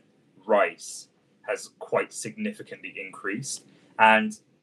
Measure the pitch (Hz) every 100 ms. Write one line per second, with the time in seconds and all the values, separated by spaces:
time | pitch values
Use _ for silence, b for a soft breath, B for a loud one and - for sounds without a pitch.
0 | _ _ _ _ 107 104 90 - - -
1 | - _ _ _ - 101 - _ - 110
2 | 98 - 113 107 107 - 107 98 95 98
3 | 95 - 98 107 139 - - b b -
4 | 110 110 107 107 _ _